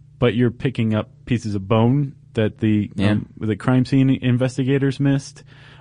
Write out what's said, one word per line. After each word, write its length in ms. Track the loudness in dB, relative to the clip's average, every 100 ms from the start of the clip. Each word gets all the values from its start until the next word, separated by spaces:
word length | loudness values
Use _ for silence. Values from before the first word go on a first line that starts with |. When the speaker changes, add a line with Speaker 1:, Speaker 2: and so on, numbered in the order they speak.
| -18 -2
Speaker 1:
but 160 | 0
you're 160 | 2 0
picking 440 | 0 -6 -2 -2
up 160 | -2 -4 -12 -4
pieces 280 | -4 -2
of 140 | -6 0
bone 460 | 2 4 2 -2 -8 -8
that 260 | -2 -2 0
the, 320 | 0 0 -2
Speaker 2:
Yeah. 160 | 0 0
Speaker 1:
um, 140 | 0 -4 -8
the 180 | -6 -4
crime 280 | 0 0
scene 240 | 2 2 2
investigators 880 | 0 0 0 0 -2 -2 0 -2 0
missed. 460 | 0 0 -4 -20 -20 -20 -20 -20